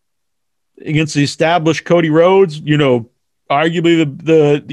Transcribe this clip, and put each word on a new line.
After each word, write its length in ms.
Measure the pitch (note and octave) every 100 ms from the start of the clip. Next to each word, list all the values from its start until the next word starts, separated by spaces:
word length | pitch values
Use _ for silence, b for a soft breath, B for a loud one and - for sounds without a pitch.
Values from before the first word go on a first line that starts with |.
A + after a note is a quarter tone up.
| _ _ _ _ _ _ _ _
against 340 | - D#3 D#3
the 100 | D3
established 600 | C3+ - D#3+ F3 D#3+ D3+
Cody 260 | - F3 E3
Rhodes, 500 | D3+ F3 F#3+ G3 D3+
you 160 | D3 D3+
know, 340 | C#3 B2 A2+ _ _ _ -
arguably 500 | C#3 D#3+ E3+ E3+ E3
the, 260 | D#3 C3
the, 400 | C#3+ D#3+ D3 D3 -